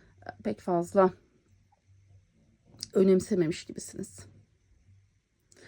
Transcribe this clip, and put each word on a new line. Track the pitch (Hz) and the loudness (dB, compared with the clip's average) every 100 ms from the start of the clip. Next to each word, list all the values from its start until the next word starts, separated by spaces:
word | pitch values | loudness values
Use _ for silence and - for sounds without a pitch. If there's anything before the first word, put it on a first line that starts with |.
| - _ - - | -20 _ -18 -10
pek | 208 214 | -8 -8
fazla | - 170 175 196 185 - _ _ _ _ _ _ _ _ _ - _ _ _ _ _ - - | -2 -2 2 4 4 2 _ _ _ _ _ _ _ _ _ -20 _ _ _ _ _ -16 -4
önemsememiş | 202 190 185 - 190 156 - | 2 4 4 2 0 0 -4
gibisiniz. | - - - - - - - - _ _ _ _ _ - _ _ _ _ _ - | -10 -16 -16 -14 -14 -16 -20 -20 _ _ _ _ _ -20 _ _ _ _ _ -20